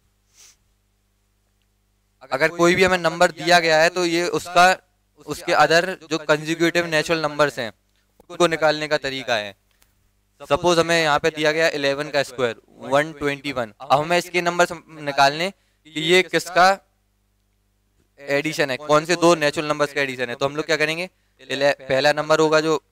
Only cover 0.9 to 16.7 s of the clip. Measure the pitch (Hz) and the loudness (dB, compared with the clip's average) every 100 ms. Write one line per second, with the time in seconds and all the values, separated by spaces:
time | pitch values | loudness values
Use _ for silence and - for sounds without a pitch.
0.9 | _ _ _ _ _ _ _ _ _ _ | _ _ _ _ _ _ _ _ _ _
1.9 | _ _ _ 131 135 160 170 170 180 185 | _ _ _ -8 -2 -2 2 2 4 4
2.9 | 185 165 170 175 156 160 175 165 156 165 | 2 0 2 0 0 2 2 4 4 2
3.9 | 175 175 165 175 156 170 175 180 185 _ | 2 -2 0 -2 -4 0 4 4 4 _
4.9 | _ _ _ 147 147 - 170 147 165 185 | _ _ _ -12 -10 -2 2 4 2 0
5.9 | 170 160 156 151 151 156 165 165 170 170 | -6 -6 -6 -2 -2 -2 -2 0 0 0
6.9 | 156 156 165 151 147 147 135 113 - _ | -2 0 -2 -2 0 0 0 -8 -10 _
7.9 | _ _ _ - 170 170 160 156 151 151 | _ _ _ -10 0 0 2 0 0 -2
8.9 | 151 135 135 123 113 104 98 _ _ _ | -4 -4 -8 -4 -4 -4 -12 _ _ _
9.9 | _ _ _ _ _ 143 147 175 165 165 | _ _ _ _ _ -4 0 2 2 2
10.9 | 170 156 147 165 156 156 156 165 147 139 | 2 2 0 0 -2 -2 0 0 0 -2
11.9 | 139 151 143 135 - 120 107 _ 110 120 | -2 -4 -4 -4 -4 -4 -4 _ -18 -2
12.9 | 135 156 143 143 143 143 127 110 - 135 | 0 0 -4 -6 -6 -6 -6 -8 -8 0
13.9 | 135 156 175 175 175 175 175 175 170 151 | 0 2 -2 -2 -4 -2 0 0 -2 -18
14.9 | 160 147 139 139 151 185 - _ _ 151 | -14 -6 0 2 2 -6 -10 _ _ _
15.9 | 156 160 180 170 165 170 175 185 | -6 2 2 2 -2 -2 2 4